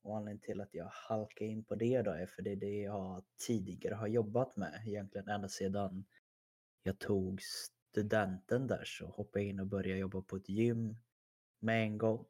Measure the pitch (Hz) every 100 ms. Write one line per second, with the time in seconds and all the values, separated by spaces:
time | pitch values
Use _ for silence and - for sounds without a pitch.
0 | 101 107 104 104 - 98 101 - 87 -
1 | - 110 107 - 107 110 110 104 117 127
2 | 107 82 92 - 95 98 101 104 101 101
3 | 92 92 - _ - 117 98 90 - 101
4 | 107 113 107 113 131 - 90 - 110 104
5 | 98 101 98 104 98 - 98 98 98 92
6 | 98 _ _ _ _ _ _ _ - 95
7 | - 101 92 95 - - - _ _ -
8 | 107 110 98 92 - 123 131 98 - -
9 | 85 - 101 101 101 98 95 98 92 95
10 | 95 95 95 95 - 98 117 117 113 110
11 | _ _ _ _ _ _ 110 113 110 107
12 | 113 113 -